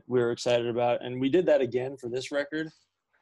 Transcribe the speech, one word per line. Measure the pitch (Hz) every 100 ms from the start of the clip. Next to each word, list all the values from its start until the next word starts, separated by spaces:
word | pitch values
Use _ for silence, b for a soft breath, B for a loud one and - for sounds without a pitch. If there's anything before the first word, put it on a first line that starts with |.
| -
we | 123
were | 120
excited | 120 127 120 120
about. | 117 120 120
And | 123 127
we | 135
did | 160 165
that | 147
again | 127 123 131 139
for | 123
this | 123 131
record. | 143 143 156 160 - _ _ _ _